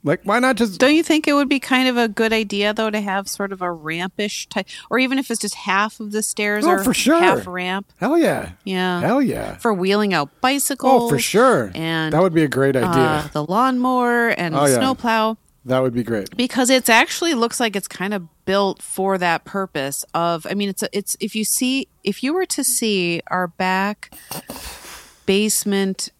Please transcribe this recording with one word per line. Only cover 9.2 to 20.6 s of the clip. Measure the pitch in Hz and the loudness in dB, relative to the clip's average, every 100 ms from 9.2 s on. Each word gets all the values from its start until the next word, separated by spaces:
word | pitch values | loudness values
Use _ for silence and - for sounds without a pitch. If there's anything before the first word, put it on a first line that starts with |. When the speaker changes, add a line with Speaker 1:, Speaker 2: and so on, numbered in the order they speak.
Speaker 1:
yeah. | 247 113 - - | 0 -2 -6 -4
Speaker 2:
For | 240 | -2
wheeling | 196 190 202 208 | 0 2 2 2
out | 175 143 _ | 0 -2 _
bicycles | 254 277 - 277 262 254 | 0 0 -2 0 4 4
Speaker 1:
Oh, | 240 | 4
for | 143 | 0
sure. | - 190 254 185 104 | 2 4 4 4 0
Speaker 2:
and, | 92 165 160 156 | -4 -4 -2 0
Speaker 1:
That | 151 | 2
would | 185 | 4
be | 165 | 4
a | 151 | 2
great | 127 139 | 2 2
idea. | 131 117 170 | 2 2 2
Speaker 2:
uh, | 160 156 147 | 2 2 -2
the | 151 | -6
lawnmower | 151 196 262 254 254 254 240 240 233 | -2 0 2 2 0 0 0 2 0
and | - 175 147 | 0 -2 2
Speaker 1:
Oh, | |
yeah. | 143 123 | 4 4
Speaker 2:
snowplow. | 262 254 233 226 220 220 _ _ 120 | 2 0 0 0 0 -4 _ _ -2
Speaker 1:
That | 127 | 0
would | 131 | 2
be | 120 | -2
great. | 110 110 95 | -2 -4 -4
Speaker 2:
Because | - 247 240 254 | -4 -2 0 2
it's | 254 - | 2 6
actually | 226 320 - 339 | 4 4 0 -2
looks | 262 233 - | 0 0 0
like | 233 196 | -2 -2
it's | - | -8
kind | - 190 | -8 -4
of | 208 165 _ - | -4 -8 _ 0
built | 196 196 - | 2 2 -2
for | - - 190 190 | -10 -4 -2 0
that | 180 165 | 0 -2
purpose | - 196 190 151 135 139 - | -4 -6 -4 -4 -6 -6 -6
of, | 165 170 170 - | -2 -2 -2 -4
I | |
mean, | 202 | -4